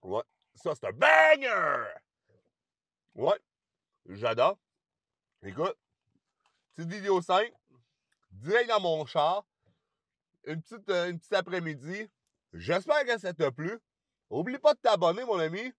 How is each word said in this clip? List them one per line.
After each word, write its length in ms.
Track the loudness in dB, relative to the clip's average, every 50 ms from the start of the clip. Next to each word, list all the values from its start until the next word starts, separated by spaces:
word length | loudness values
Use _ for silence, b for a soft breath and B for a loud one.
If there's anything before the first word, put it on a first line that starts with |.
| _
Ouais. 220 | -4 -4 -4 -4 _ _ _ _ _ _
Ça, 180 | _ -6 -6 -6
c'est 140 | -4 -6 -8
un 40 | -2
banger! 1000 | 2 4 6 6 6 8 6 6 4 4 -2 -2 0 0 0 -2 -2 -4 -6 -12 -14 _ _ _ _ _ _ _ _ _ _ _ _ _ _ _ _ _ _ _ _ _ _ _
Ouais. 240 | -4 0 0 0 0 _ _ _ _ _ _ _ _ _ _ _ _ _
J'adore. 520 | -18 -14 -4 -2 -2 2 4 4 2 2 _ _ _ _ _ _ _ _ _ _ _ _ _ _ _ _ _ -16
Écoute, 340 | -14 -6 -4 -4 -4 -4 _ _ _ _ _ _ _ _ _ _ _ _ _ _ _ _ _ _ _ _
petite 160 | -12 -12 -10
vidéo 320 | -10 -8 -2 0 0 0 2
simple, 320 | 2 2 2 2 0 -6 _ _ _ _ _ _ _ _ _ _ _ _ _ _ _ -20
direct 360 | -16 -6 0 0 0 2 4
dans 120 | 2 2
mon 260 | 2 2 -2 -2 -4
char, 380 | -2 0 2 2 2 2 -2 -4 _ _ _ _ _ _ _ _ _ _ _ _ _ _ _ _ _ _ _ _
une 160 | -10 -10 -10
petite, 280 | -10 _ -18 -20 -6 -4
euh, 180 | -2 -2 -2 -2
une 100 | -6 -8
petite 160 | _ _ -2
après-midi. 760 | -2 -2 -2 -6 -6 -6 -6 -8 -10 -12 -12 -10 -10 -12 -14 _ _ _ _ _ _ _ _ -18
J'espère 520 | -14 -4 -2 -2 -2 2 2 2 2 2
que 120 | 0 -2
ça 160 | -2 -2 -8 -2
t'a 200 | 0 0 0 0
plu. 260 | -2 -8 -8 -8 -10 _ _ _ _ _ _ _ _ _ _
Oublie 300 | -6 -6 -4 -4 -6 2
pas 160 | _ 2 2
de 60 | 4
t'abonner, 440 | _ 2 2 4 4 2 2 0 -2
mon 140 | -2 -2 0
ami. 340 | 0 -2 -4 -6 -8 -10 -12